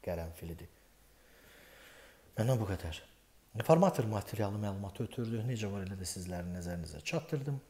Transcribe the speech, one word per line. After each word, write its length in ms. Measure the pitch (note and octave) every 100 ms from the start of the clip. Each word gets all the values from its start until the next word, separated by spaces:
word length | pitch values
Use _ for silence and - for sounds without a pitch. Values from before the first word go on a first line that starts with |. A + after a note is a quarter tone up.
| -
Qərənfilidir. 640 | E2+ D#2+ E2 E2+ E2 - - - - - - - - - - - - - - - - - -
Məndən 240 | A2+ B2
bu 80 | G2+
qədər. 320 | F#2+ D#2+ D2+ - - - - - A2
İnformator 480 | - D#3+ F#3+ D#3 G#2+
materialı 480 | G#2+ - - G2+ G#2
məlumatı 460 | G#2 G2 G2 - A2+
ötürdü. 340 | - A2+ A2+ A#2
Necə 220 | A#2+ G#2
var, 80 | G2+ F#2+
elə 100 | F#2+
də 80 | F#2
sizlərin 480 | - F2+ F2 F2
nəzərinizə 480 | F2+ F2 F3 D#3+ D3
çatdırdım. 560 | - E3 D#3 D3+ C#3 C3+